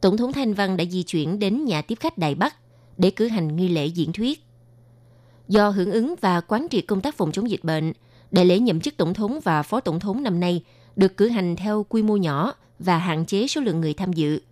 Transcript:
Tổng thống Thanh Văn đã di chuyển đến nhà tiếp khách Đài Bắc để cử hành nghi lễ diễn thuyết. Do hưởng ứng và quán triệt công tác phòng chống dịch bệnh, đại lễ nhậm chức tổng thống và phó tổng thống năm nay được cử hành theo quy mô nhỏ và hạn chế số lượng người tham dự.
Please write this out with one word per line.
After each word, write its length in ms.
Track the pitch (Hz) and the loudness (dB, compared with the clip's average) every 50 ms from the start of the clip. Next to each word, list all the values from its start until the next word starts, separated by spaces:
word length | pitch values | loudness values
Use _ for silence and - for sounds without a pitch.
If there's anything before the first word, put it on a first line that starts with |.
Tổng 160 | - 190 185 220 | 4 4 2 2
thống 160 | 240 247 269 | 0 -2 -2
Thanh 200 | 269 277 226 208 | -2 -2 -2 0
Văn 240 | 190 202 190 190 175 | 0 0 0 0 0
đã 80 | 165 | -2
di 180 | 180 175 185 175 | -2 -2 -4 -4
chuyển 360 | - - 170 151 151 180 208 | -2 -2 -2 0 0 -2 -2
đến 260 | 208 190 202 254 311 | 0 0 0 0 0
nhà 160 | 269 185 151 | 0 -2 -2
tiếp 140 | 151 - 220 - | -2 -4 -8 -4
khách 180 | - 320 330 - | -4 -6 -4 -2
Đài 180 | 170 151 143 | -2 -2 0
Bắc 200 | 143 190 294 - _ _ - _ - - - - - | 0 -2 -2 -2 _ _ -20 _ -20 -20 -20 -4 2
để 120 | 185 185 | 2 2
cử 180 | 190 - 214 233 | 2 2 -2 0
hành 280 | 220 214 170 156 151 | 0 -2 -2 -2 -2
nghi 120 | 165 185 185 | 0 0 0
lễ 180 | 175 160 143 | 0 0 -2
diễn 280 | 151 170 175 160 156 175 | -2 -2 -2 -2 -2 -2
thuyết. 320 | - 214 247 294 - - - - - - - - - - - - _ - - - - - - _ - - - | -4 -2 -4 -4 -6 -10 -20 -20 -20 -20 -20 -20 -20 -20 -20 -20 _ -20 -20 -20 -20 -20 -20 _ -20 -8 2
Do 220 | 185 208 208 208 | 4 4 4 4
hưởng 220 | 202 202 180 196 | 4 2 0 0
ứng 240 | 180 220 220 269 349 - | 2 0 0 0 -2 0
và 200 | - 196 180 175 | 0 2 2 2
quán 260 | 170 _ - 220 294 339 | 0 _ -2 -2 -2 0
triệt 160 | - 208 - - | -2 -2 0 0
công 140 | 214 190 | -2 -2
tác 160 | 185 285 302 - | -2 -4 -2 -2
phòng 140 | 196 156 | -2 -2
chống 180 | 151 - 208 240 | -2 -2 -2 -2
dịch 140 | 202 - - | -4 -4 -2
bệnh, 300 | 160 160 156 156 160 156 _ _ _ _ - - - | -2 -2 0 -2 -2 -4 _ _ _ _ -20 -18 0
đại 140 | - 185 180 | 2 4 6
lễ 140 | 180 175 190 | 6 6 4
nhậm 200 | 247 247 180 165 | 4 2 2 0
chức 160 | - 294 - _ | -2 -4 -2 _
tổng 160 | 185 160 185 | -2 -2 0
thống 260 | 208 220 208 254 311 294 | -2 -4 -4 -4 -4 -2
và 200 | 208 165 151 147 | 0 0 0 0
phó 160 | - - 233 | -2 -4 -4
tổng 200 | - 196 156 170 | -2 -2 -4 -4
thống 240 | 185 202 190 240 285 | -4 -4 -4 -4 -2
năm 160 | 247 185 175 | -2 -2 0
nay 240 | 175 180 175 175 - _ - - - - - | 0 0 0 -2 -4 _ -20 -20 -20 -16 0
được 220 | - 190 190 185 - | 2 2 2 4 2
cử 100 | 202 226 | 2 2
hành 280 | 240 214 185 175 170 | 2 0 0 -2 -2
theo 300 | 175 180 214 208 214 208 - | -2 -2 -2 -2 -2 -4 -2
quy 140 | - 226 214 | 0 0 2
mô 140 | 214 214 208 | 2 2 2
nhỏ 360 | 185 160 143 139 160 233 - _ _ _ _ _ | 0 0 0 0 -2 -2 -4 _ _ _ _ _
và 180 | - 175 180 165 | 0 2 2 2
hạn 280 | 175 185 160 156 165 | 2 0 -2 -2 -2
chế 220 | - - 196 226 277 | -2 0 0 0 0
số 140 | - 311 | -2 -2
lượng 200 | 277 226 165 165 | -2 0 0 0
người 120 | 165 156 151 | 0 -2 -2
tham 200 | - 190 185 180 | -2 -4 -4 0
dự. 260 | 160 156 147 151 - - _ | 0 0 0 0 -2 -4 _